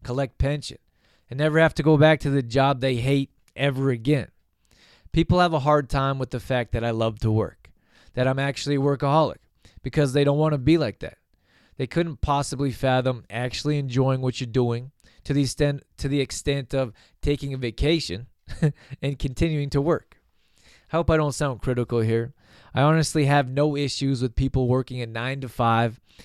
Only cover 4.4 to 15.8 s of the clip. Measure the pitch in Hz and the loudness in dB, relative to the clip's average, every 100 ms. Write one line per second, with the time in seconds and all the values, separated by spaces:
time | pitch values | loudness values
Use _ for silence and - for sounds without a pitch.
4.4 | _ _ _ _ _ _ - 160 165 180 | _ _ _ _ _ _ -4 0 4 4
5.4 | 180 160 139 151 139 143 135 135 127 127 | 4 2 2 2 2 0 0 -2 -4 -6
6.4 | - 127 117 120 117 113 113 110 110 110 | -2 -2 -2 -2 -2 0 -2 0 0 0
7.4 | 85 - - _ _ _ - - 127 135 | 0 -6 -20 _ _ _ -10 -2 0 0
8.4 | 139 135 139 143 139 139 143 151 151 - | -2 -4 -2 0 0 0 2 2 2 -4
9.4 | _ _ - - 135 156 143 135 143 143 | _ _ -20 -14 -4 0 2 2 2 2
10.4 | 156 147 127 165 123 - - - _ _ | 2 2 2 2 0 -6 -14 -16 _ _
11.4 | _ _ _ - 131 165 170 139 - 143 | _ _ _ -10 -4 -2 -4 -4 -2 -2
12.4 | 139 131 139 117 135 131 127 123 - 110 | -2 -4 -4 -2 0 2 0 -4 -8 -8
13.4 | 123 - 147 147 135 123 131 131 131 - | -6 -4 -2 -2 -2 0 2 0 -2 -4
14.4 | 123 120 120 117 131 _ _ _ - 143 | -4 0 0 -2 -8 _ _ _ -4 0
15.4 | 135 - 147 139 | 0 0 -2 -2